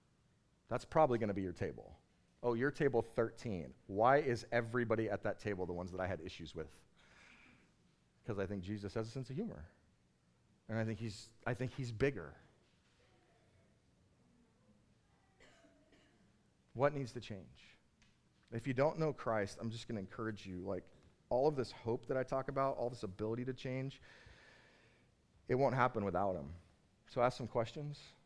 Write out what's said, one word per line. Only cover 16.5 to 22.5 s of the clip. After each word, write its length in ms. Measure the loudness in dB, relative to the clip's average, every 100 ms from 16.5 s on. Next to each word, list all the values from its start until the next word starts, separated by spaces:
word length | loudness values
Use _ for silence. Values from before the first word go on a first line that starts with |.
| _ _
What 200 | 2 4 4
needs 160 | -2
to 60 | -6
change? 560 | -8 -10 -12 -20 -20 -20 _ _ -20 _ _ _ -8
If 140 | -4 0
you 60 |
don't 240 | 2 2 4
know 140 | 0
Christ, 460 | 0 0 0 0 -4
I'm 100 | -6
just 180 | -6 -6
gonna 120 | -6
encourage 460 | -6 -6 -6 -6 -8
you, 160 | -8 -4
like, 180 | -6 -8 -18 -20 -16 -2
all 180 | 4 4
of 80 | 4
this 160 | 0
hope 340 | -4 -2 -2 0
that 100 | -2
I 60 |
talk 240 | 0 -2
about, 300 | -2